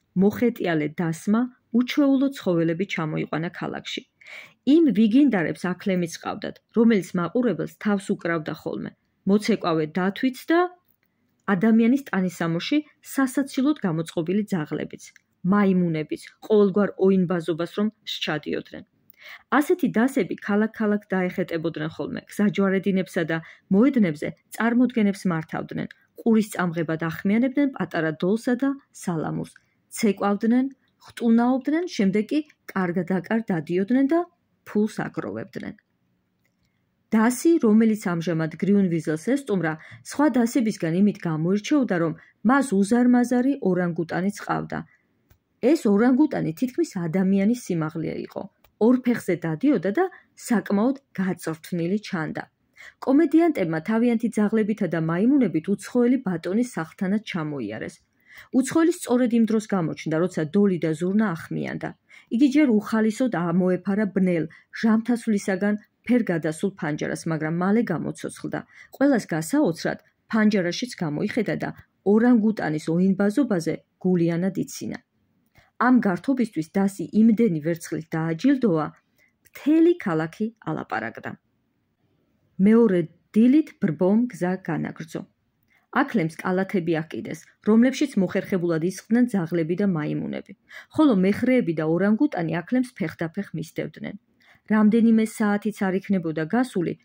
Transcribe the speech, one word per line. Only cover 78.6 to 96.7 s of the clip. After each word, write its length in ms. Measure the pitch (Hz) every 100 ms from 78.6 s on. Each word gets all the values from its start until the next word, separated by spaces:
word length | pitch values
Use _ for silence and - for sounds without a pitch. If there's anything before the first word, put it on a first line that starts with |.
| 240 165 156 - _ _ _ _
მთელი 540 | _ - - 320 330 349
ქალაქი 500 | - 160 165 - 220 -
ალაპარაკდა. 720 | - 151 - 110 113 120 123 - _ _ _ _ _ _ _ _ _ _ _ -
მეორე 400 | 196 226 233 180 165 _ _
დილით 400 | 214 240 285 302 -
ბრბომ 440 | 202 151 185 214 247
გზა 240 | 175 180 190
განაგრძო. 600 | - 151 151 160 160 - - _ _ _ _ _ _
აქლემს 420 | 240 285 226 160 -
კალათები 560 | 185 185 190 202 165 156
აკიდეს, 440 | 160 - - 165 - _ -
რომლებშიც 460 | 220 247 262 285
მოხერხებულად 720 | 202 180 196 185 196 175 160 170
ისხდნენ 400 | - - 233 240
ძაღლები 480 | 196 160 175 160 175
და 120 | 202
მაიმუნები, 640 | 165 151 151 - 135 - 202 _ - -
ხოლო 260 | - 311 202
მეხრეები 580 | 190 208 247 254 170 160
და 100 | 156
ორანგუტანი 640 | 170 196 214 294 - 165 165
აქლემს 340 | 170 254 254
ფეხდაფეხ 540 | - 160 - 165 170 196
მისდევდნენ. 640 | 160 160 - 147 - - 202 _ _ _ _ -
რამდენიმე 540 | 214 214 226 226 220 220
საათიც 520 | - 208 202 214 202
არ 120 | 196 190
იქნებოდა 480 | - 196 165 160 160
გასული, 480 | 226 254